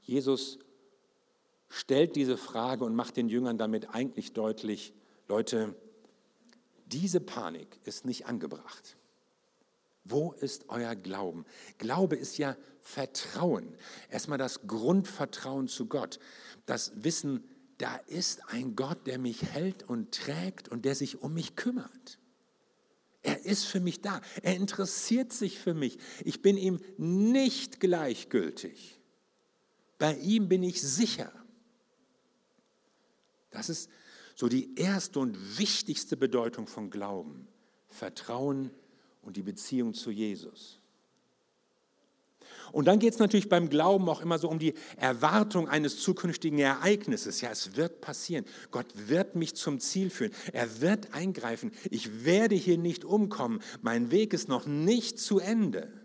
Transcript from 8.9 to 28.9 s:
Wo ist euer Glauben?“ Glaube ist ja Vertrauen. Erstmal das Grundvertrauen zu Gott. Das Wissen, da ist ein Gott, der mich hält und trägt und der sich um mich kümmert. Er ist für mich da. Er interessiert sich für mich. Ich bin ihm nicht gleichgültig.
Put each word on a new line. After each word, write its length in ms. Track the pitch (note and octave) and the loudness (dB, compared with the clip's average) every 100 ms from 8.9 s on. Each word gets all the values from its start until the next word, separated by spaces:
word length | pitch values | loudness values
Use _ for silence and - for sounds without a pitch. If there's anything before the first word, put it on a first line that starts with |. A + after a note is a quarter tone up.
| - _ _ _ _ _ _ _ _ _ _ | -20 _ _ _ _ _ _ _ _ _ _
Wo 280 | F#2 B2+ D#3+ | -2 0 0
ist 360 | D3 C#3 - - | -4 -6 -6 -8
euer 280 | A2+ A#2 A2+ | -6 -6 -6
Glauben?“ 480 | F#2 G2 F#2+ E2 - - - - | -8 -6 -6 -6 -14 -18 -20 -10
Glaube 380 | A2+ C#3+ F#3+ D3 | -2 2 2 0
ist 220 | C3 - | -4 -4
ja 180 | C#3+ C3+ - - | -4 -4 -14 -20
Vertrauen. 960 | - - C3+ - - - F3 A2 B2 - - - - | -14 -8 -6 -6 -8 -2 0 0 -4 -16 -18 -18 -10
Erstmal 280 | B2 C3 C#3+ | -8 -4 -2
das 280 | C3 - G2+ | -4 -4 -6
Grundvertrauen 1000 | A2 A#2+ F#3+ F#3 - C#3 - C3 C3+ B2+ | -2 4 4 2 -4 -8 -6 -6 -4 -4
zu 180 | - A2 | -4 -4
Gott. 320 | C#3+ A2+ - - - - - | -4 -6 -10 -16 -20 -20 -20
Das 280 | - A#2+ - - | -6 -4 -4 -4
Wissen, 480 | C3 D#3+ D3 C3 - - _ _ | -2 -2 -2 -4 -6 -20 _ _
da 180 | B2 - - | -6 -6 -8
ist 420 | D#3+ F3 - - | -4 -2 -4 -6
ein 280 | A#2+ B2+ G#2+ | -6 -4 -2
Gott, 300 | C3+ C3+ - | -2 -4 -6
der 120 | B2+ | -4
mich 240 | B2+ A2+ | -4 -4
hält 400 | - C#3 F3+ F#3 | -4 -2 -2 -4
und 300 | - A#2+ G#2+ | -6 -4 -4
trägt 560 | - - D3+ F#3 - - | -6 -6 -4 -4 -8 -10
und 160 | A#2+ | -4
der 100 | B2+ | -2
sich 280 | C#3 C3+ - | -2 -4 -6
um 120 | C#3 | -6
mich 220 | D#3+ - - | -4 -4 -4
kümmert. 640 | - B3 - - - - _ _ _ _ _ _ _ _ _ _ | -2 -2 -6 -16 -20 -20 _ _ _ _ _ _ _ _ _ _
Er 220 | C#3+ C#3+ | -4 -2
ist 200 | F3+ G3+ | 0 0
für 160 | - G3 | 0 0
mich 200 | F3+ - | -2 -2
da. 200 | G3+ F#3 - - | -6 -6 -8 -6
Er 120 | F3+ | -2
interessiert 800 | F3+ G3 - F#3+ - - A#3 B3+ | 0 0 -2 -2 -2 2 2 2
sich 260 | - G3+ - | -2 -4 -2
für 160 | - | -2
mich. 240 | D#3+ C3+ - - - | 0 0 -2 -16 -10
Ich 180 | - - | -8 2
bin 140 | G3 G3 | 4 6
ihm 220 | F#3+ F3+ - - | 2 0 -4 -6
nicht 840 | D#3+ F#3 G#3 C4 C4 - - - | 0 4 6 6 4 0 -8 0
gleichgültig. 1200 | F#3 F3 D3+ A#2 - A#2 E2 - F#2 - - | 2 4 2 -4 0 0 0 -4 -12 -14 -20